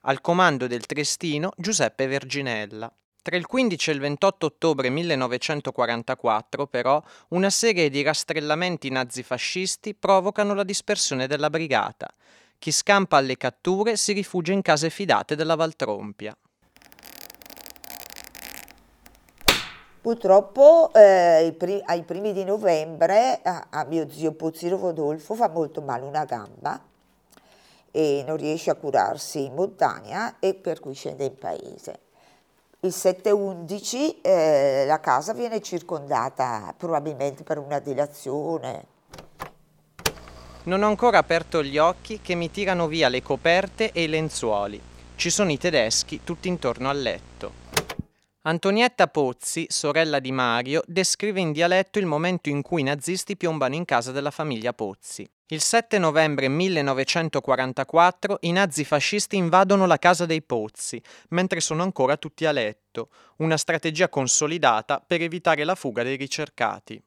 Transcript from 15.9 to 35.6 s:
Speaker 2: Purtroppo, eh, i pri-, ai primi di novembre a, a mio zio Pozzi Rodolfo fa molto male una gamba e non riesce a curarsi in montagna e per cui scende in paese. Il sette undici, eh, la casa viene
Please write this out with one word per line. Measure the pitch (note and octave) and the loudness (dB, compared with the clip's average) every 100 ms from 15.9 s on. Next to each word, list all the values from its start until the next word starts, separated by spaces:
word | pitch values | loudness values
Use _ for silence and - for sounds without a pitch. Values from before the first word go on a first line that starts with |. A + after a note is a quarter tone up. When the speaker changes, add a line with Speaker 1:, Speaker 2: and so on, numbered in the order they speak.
| G2+ G#2 G2+ G#2 - _ _ _ _ - - - - - - - - - - - - - - - - - - - - _ _ - _ _ _ - - - - - _ | -6 -10 -12 -14 -16 _ _ _ _ -20 -20 -20 -20 -20 -20 -20 -20 -20 -20 -18 -18 -18 -20 -20 -18 -18 -18 -20 -20 _ _ -20 _ _ _ 0 0 -4 -16 -20 _
Speaker 2:
Purtroppo, | A#3 A#3 G3 F#3+ G3+ - C#4+ E4 D#4+ | -6 -2 6 6 6 8 10 10 8
eh, | A3 G3+ F#3+ F3 D#3+ E3 | 10 10 10 8 6 4
i | |
pri-, | D#3+ F3 G3 | 0 -4 -4
ai | - F3 | -2 -4
primi | D#3+ F3+ G#3 | -4 -6 -4
di | G3 | -4
novembre | F#3+ G#3 G#3 D#3+ D#3 D#3+ E3 B3 C4 - | -2 0 2 2 -2 0 4 4 4 0
a, | - E3+ - | -4 -6 -6
a | D3 | -6
mio | C#3 E3 D3 | -2 -4 -4
zio | D3 D#3+ | -4 -4
Pozzi | D#3 D#3+ D#3+ F3 | -2 -6 -4 -4
Rodolfo | F#3+ F#3 D#3+ D3 D#3 D3+ | -2 -2 -2 -2 -4 -8
fa | A3 A3 | -2 0
molto | D#3+ D#3 - | 0 -4 -6
male | C#3+ B2 C3+ | -6 -6 -4
una | D3 | -6
gamba | D3 A2+ G#2 - C#3+ - _ _ _ _ _ _ _ _ _ _ _ | -6 -8 -10 -10 -8 -8 _ _ _ _ _ _ _ _ _ _ _
e | - D#3 C#3 C3 | 0 0 0 -2
non | D#3 | -6
riesce | D3 D#3+ - | -4 -4 -2
a | |
curarsi | D3 D3 C3 F#2+ - - D#3 | -4 0 0 0 -4 -8 -8
in | C3+ | -6
montagna | C3+ F#3+ - C#3+ - G#2 D#3+ A3+ - | -4 -6 0 -2 -2 -10 -8 -8 -2
e | F#3+ | -4
per | G3 F3+ D#3+ | -2 -8 -8
cui | C#3 | -10
scende | C#3 C#3+ C3+ | -12 -12 -6
in | C#3 | -8
paese. | C3 - D#2+ - - - - _ _ _ _ _ _ _ _ | -6 -10 -10 -12 -16 -16 -18 _ _ _ _ _ _ _ _
Il | F#3 | -6
sette | F3 F#3+ F#3 G#3+ | 0 0 0 0
undici, | G#3 G3 F3 E3 G3 - B3 D4+ - | 2 0 -8 -10 -8 -6 -2 -2 -2
eh, | - F#3 D#3 D3 C#3 C3+ C#3 | 2 4 6 4 4 2 2
la | D#3 | 0
casa | - B2+ E3 | 2 0 0
viene | A#3 A#3+ A3 | -6 -4 -6